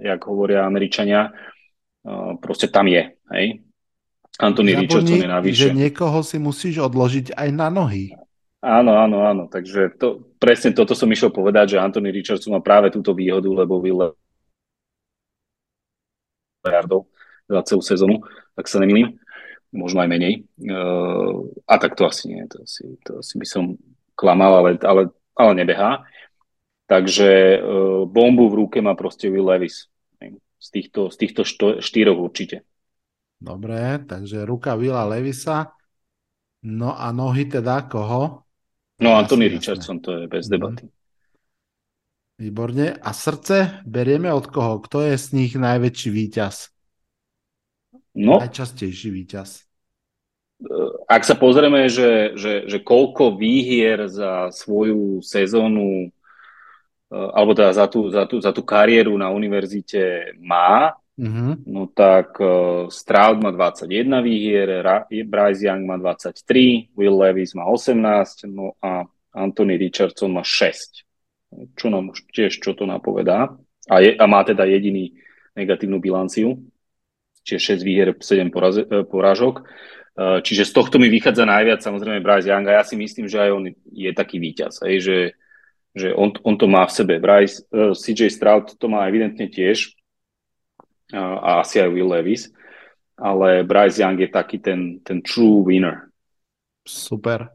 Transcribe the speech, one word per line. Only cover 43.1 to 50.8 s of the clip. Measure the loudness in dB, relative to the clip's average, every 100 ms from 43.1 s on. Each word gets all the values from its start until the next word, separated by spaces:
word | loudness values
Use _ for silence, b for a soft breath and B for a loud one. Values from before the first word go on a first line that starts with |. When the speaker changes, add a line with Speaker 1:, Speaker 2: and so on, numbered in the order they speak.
Speaker 2:
srdce | -8 -8 -6 -2 0 0 -4
berieme | -8 -4 0 0 0
od | -4 -4
koho? | -4 -4 -4
Kto | -6 -4
je | -2 -2
z | -4 -2
nich | -2
najväčší | -2 0 0 -2 -4 -6
víťaz? | -4 -4 -4 -6 -8 -20 _ _ _ _ _ _ _ _ _ _ _ _ _ _ -2
Speaker 1:
No. | 2 2
Speaker 2:
Najčastejší | 0 -10 -12 -10 -10 -10 -12
víťaz. | -12 -12 -16 -18 -20 _ _ _ _ _ _ _ _ _ _ -10 -6